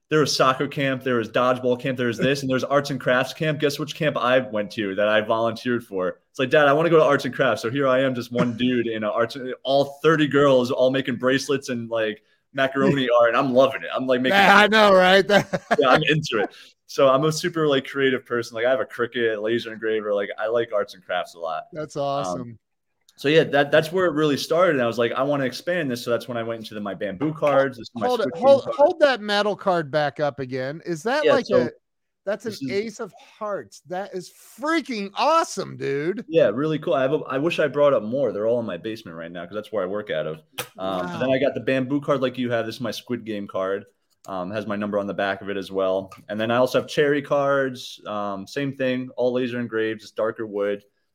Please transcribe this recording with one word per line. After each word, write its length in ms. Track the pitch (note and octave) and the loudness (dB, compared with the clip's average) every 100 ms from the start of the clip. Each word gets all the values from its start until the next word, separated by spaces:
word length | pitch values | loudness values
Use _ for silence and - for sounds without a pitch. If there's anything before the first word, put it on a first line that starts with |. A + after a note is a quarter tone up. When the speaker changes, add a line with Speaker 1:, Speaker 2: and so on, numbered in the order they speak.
| - | -2
Speaker 1:
there 120 | D#3 | 2
was 140 | C#3+ | 2
soccer 340 | - C3+ B2+ C3+ | 2 2 2 -2
camp, 340 | D3+ C3+ B2+ | -2 -2 -2
there 140 | C3 A#2+ | 0 0
was 120 | A2 | 0
dodgeball 520 | B2+ B2 B2 B2 B2 | 2 2 2 0 -2
camp, 180 | C3+ B2+ | -2 -2
there 80 | B2 | -2
was 140 | A2 | 0
this, 200 | B2+ C#3 | 0 0
and 60 | C3 | 0
there 60 | |
was 100 | C3 | -2
arts 260 | A#2 C#3+ C#3+ | 0 0 0
and 100 | C3 | -4
crafts 340 | C3 B2 C#3 | 0 0 0
camp. 240 | - D#3 C#3+ | -4 -4 0
Guess 180 | F#3+ - | -2 -2
which 160 | D3 - | -8 -4
camp 200 | D3+ - | -2 0
I 220 | A#2+ C3 | 2 2
went 320 | B2 G#2+ G2+ | 0 -4 -6
to 220 | - G2 | -4 -4
that 140 | F#2+ G#2 | 0 2
I 120 | G#2+ | 2
volunteered 640 | G#2+ A2+ A2+ A2 B2+ A#2+ | 2 0 -2 -2 -4 -4
for? 360 | - F#2+ F2+ - _ | -4 -4 -4 -6 _
It's 80 | - | -6
like, 120 | C3 | 2
"Dad, 180 | D3+ C#3+ | 4 4
I 40 | |
wanna 180 | D3 C3 | 4 4
go 80 | D#3+ | 6
to 60 | |
arts 200 | C3+ C#3 | 6 2
and 100 | C3+ | 0
crafts." 280 | B2+ C3 G#2 | 0 0 0
So 80 | A2+ | -2
here 180 | C#3+ C3+ | 0 2
I 120 | B2+ | 2
am, 140 | C3+ | 2
just 180 | B2 A#2 | -2 -4
one 240 | A#2+ B2 G#2+ | -2 -2 0
dude 300 | B2+ B2 A#2 | 0 0 -2
in 160 | A2+ | -4
a 60 | G#2 | -2
arts, 260 | A2+ A#2 C#3 B2+ - | 0 -2 -4 -10 -8
all 340 | C3+ C#3 C#3 - | 0 2 0 0
thirty 260 | D#3 D#3 C#3+ | 2 4 4
girls, 420 | C#3 C#3+ B2+ B2 | 4 6 6 4
all 200 | B2+ C3 | 2 2
making 260 | C3+ C3+ A2+ | 2 -2 -2
bracelets 520 | B2+ C3+ C3+ C3+ C3+ | 0 0 0 -4 -4
and, 220 | A#2+ A#2 | -8 -4
like, 320 | A2+ A2 G#2+ _ _ _ | -2 -2 -4 _ _ _
macaroni 560 | C3+ C3+ C#3 C3+ C#3 B2+ | -2 -2 2 2 2 2
Speaker 2:
<laughs> 60 | A#2+ | 4
Speaker 1:
art, 100 | A#2 | 4
and 60 | A#2+ | 4
I'm 160 | C#3 | 2
loving 300 | B2 C3+ F#2 | 4 4 2
it. 60 | D#2+ | -6
I'm, 140 | G#2 C3 | -4 0
like, 140 | B2+ | 0
making 180 | C3+ G3 | 2 6
Speaker 2:
Yeah, 180 | G3 G3+ | 8 8
I 100 | G#3 | 8
know, 240 | A3 G#3 | 6 6
right? 320 | F#3+ F#3 G3 G3 | 8 8 6 6
<laughs> 480 | G3+ - F3+ - G3+ | 2 2 -4 0 2
Speaker 1:
Yeah, 120 | C3 | 4
I'm 120 | C#3+ D3 | 4 4
into 300 | D#3 - A2+ | 0 0 -2
it. 120 | - - - _ - | -2 -6 -20 _ -6
So 220 | - C3+ | 2 4
I'm 160 | C3+ | 4
a 80 | D#3 | 2
super, 340 | D#3 F3+ E3 D3+ | -2 -4 0 0
like, 200 | C3+ C3 | 0 -2
creative 380 | C#3 C3+ B2 | 0 0 0
person. 300 | - A#2+ A#2 | -2 -6 -4
Like, 100 | A2+ | -2
I 60 | A#2+ | 0
have 100 | B2+ | 0
a 40 | G#2 | -2
Cricut 560 | - A#2 B2 A2+ G#2 | -4 -4 0 -2 0
laser 300 | A2 A#2+ A2+ | -2 -2 -4
engraver. 420 | A2 A2 A2 G#2 | -6 -2 -2 -2
Like, 160 | G2+ G2+ - | -2 -4 -6
I 80 | A2 | -2
like 260 | A#2+ A2+ | -2 0
arts 220 | G#2 G2 | -2 -4
and 100 | F#2 | -8
crafts 300 | F#2+ F2+ E2 | -6 -6 -6
a 40 | E2+ | -8
lot. 260 | E2 D#2 - | -8 -8 -10
Speaker 2:
That's 240 | D#3 D#3 D3+ C#3 C#3 | -12 -10 -6 -4 -4
Speaker 1:
Um, 200 | F#2 F2+ | -4 -6
Speaker 2:
awesome. 220 | A#2+ A2+ _ _ _ _ _ - | -10 -16 _ _ _ _ _ -6
Speaker 1:
so 120 | C#3 | 2
yeah, 160 | D#3 | 4
that, 260 | C#3 C#3 C#3+ | 4 2 4
that's 200 | D#3+ D#3+ | 2 2
where 140 | F#3 F3 | 0 0
it 60 | |
really 220 | D3 D3+ B2+ | 2 0 0
started. 380 | - D#3+ F#3 C#3 | 0 2 4 2
And 60 | |
I 40 | A#2 | 0
was 120 | A2+ | 0
like, 140 | A#2 | 0
"I 100 | - | 0
wanna 220 | C#3+ C#3+ B2+ | -2 0 -2
expand 440 | - - F3 C#3+ | -4 -4 -4 -2
this." 140 | A#2+ | -4
So 60 | B2 | -2
that's 180 | A2+ - | -4 -4
when 80 | A#2+ | -8
I 40 | |
went 160 | A2+ A#2 | -6 -8
into 140 | G#2+ | -10
the, 60 | G#2+ | -10
my 140 | G2+ | -8
bamboo 400 | F#2+ G2+ F#2 D#3 | -6 -8 -4 -6
cards. 440 | D#3 D3 C#3 C3+ A#2+ | -2 2 2 2 -2
This 100 | G#2+ | -14
is 40 | - | -4
my 100 | B3+ | -2
Speaker 2:
Hold 140 | A#3+ | 0
it, 80 | C4 | -2
Speaker 1:
Squid 60 | |
Game 60 | E3+ | 2
Speaker 2:
hold, 220 | C4 C#4 | 6 6
Speaker 1:
card. 120 | B3 - | 4 2
Speaker 2:
hold 240 | D4+ E4 | 4 6
that 200 | D4 A#3 | 4 2
metal 360 | G#3 G#3 G#3 F#3 | 0 0 0 0
card 340 | G3+ F3 C#3+ | 0 0 0
back 300 | D3+ C#3+ - | 0 0 -2
up 180 | D3 - | -4 -4
again. 440 | B2+ C3 C3 E3 | -6 -6 -6 -8
Is 180 | - E3 | -8 -6
that 200 | A3 D4 | -2 0
Speaker 1:
Yeah, 80 | D4 | 2
Speaker 2:
like 140 | C4 - | 2 2
Speaker 1:
so 180 | F#3 A#2 | 2 2
Speaker 2:
a, 40 | - _ _ _ _ | -4 _ _ _ _
that's 220 | G3 G#3 A#3 | -8 -6 -6
an 60 | |
Speaker 1:
this 100 | G3 | -8
is 80 | C3+ | -6
Speaker 2:
ace 300 | G3 A3+ G3+ | -4 -4 -8
of 120 | G3+ | -14
hearts. 640 | - - - G#3+ F#3 G#2+ - C#3+ | -16 -20 -12 -8 -8 -10 -18 -12
That 280 | F3+ G3+ | -10 -8
is 160 | F3+ - | -10 -12
freaking 800 | - - - D4 E4 B3 A3 G3 | -18 -20 -8 -2 -2 -2 -6 -6
awesome, 640 | G3 C4 E4 - F#3+ C#3+ B2+ | -2 2 2 0 -4 -8 -6
dude. 500 | C3+ C#3 D#3+ G#3 - | -4 -2 -2 -6 0
Speaker 1:
Yeah, 220 | E3 A#2+ | 2 4
really 260 | A#2 D#3 D3+ | 2 -2 -2
cool. 160 | E3+ | -2
I 80 | C#3 | 0
have 100 | C3 | 2
a, 60 | D3+ | 0
I 200 | - C3+ | -2 -2
wish 200 | E3 F3 | -2 0
I 80 | D3 | 0
brought 260 | C#3 D3 | 4 4
up 80 | B2 | 4
more. 300 | G#2+ C3+ A#2+ | 0 -2 -2
They're 140 | G2 A2 | 0 0
all 100 | A#2+ | 0
in 60 | G#2+ | -2
my 100 | F2 | -8
basement 400 | A2 A2 F2+ E2 | -8 -10 -12 -14
right 140 | E2+ | -12
now 140 | F2 F2 | -12 -10
'cause 80 | |
that's 160 | G#2 - | -10 -6
where 120 | G#2+ | -4
I 20 | F#2 | -4
work 240 | G#2 G#2 | -4 -6
out 160 | D#2 D#2 | -4 -6
of. 160 | D#2 _ - - - | -8 _ -16 -14 -8
Um, 300 | F#2+ F#2 F2+ | -6 -4 -4
but 60 | A2+ | -4
then 100 | B2+ | 0
Speaker 2:
Wow. 20 | |
Speaker 1:
I 80 | C3 | 0
got 160 | C3+ | 0
the 60 | B2 | -2
bamboo 400 | B2 C3 B2+ C#3+ | -2 -2 0 -2
card 200 | D3+ C3+ | 0 0
like 160 | B2+ B2 | -2 -2
you 140 | A#2+ | -2
have. 160 | A2+ A2 | -2 -4
This 100 | A2+ | -6
is 40 | |
my 100 | A2+ | -8
Squid 340 | - - A#2 | -8 -6 -8
Game 220 | G#2+ G2+ G2 | -6 -8 -6
card. 380 | F#2+ F#2+ G2+ - _ _ _ - | -4 -4 -4 -8 _ _ _ -10
Um, 240 | F#2 F2+ | -8 -6
has 160 | A2 G#2 | -6 -6
my 80 | |
number 240 | G#2 G#2 G2+ | -6 -4 -4
on 80 | G2 | -4
the 80 | |
back 260 | F#2+ G2+ G2 | -2 -2 -4
of 80 | G2+ | -6
it 60 | G2 | -8
as 140 | F#2+ | -6
well. 420 | F#2+ F#2 F#2+ G2 - - | -2 0 -2 -4 -14 -10
And 120 | G#2+ | -4
then 100 | A2+ | 0
I 60 | A#2+ | 2
also 240 | B2+ C3 | 2 0
have 80 | - | -2
cherry 340 | E3+ C#3+ D3 | 0 0 0
cards. 760 | C#3+ C#3+ C#3 C#3 C3 B2 - - - | 0 0 0 0 -2 -6 -14 -16 -10
Um, 380 | G#2 G2+ G2 G2 | -6 -6 -8 -10
same 300 | C#3+ C#3 C3+ | -6 -6 -2
thing, 320 | C3 B2+ B2+ - | -2 -2 -4 -2
all 160 | B2 | 0
laser 280 | B2 B2 A#2+ | 0 -2 -4
engraved, 400 | A#2 A2 A2 A2 | -4 -2 -2 -4
just 160 | G2+ - | -10 -4
darker 300 | A2 A2+ A2 | -4 -4 -6
wood. 360 | G2+ G2+ G2+ _ _ _ | -4 -2 -4 _ _ _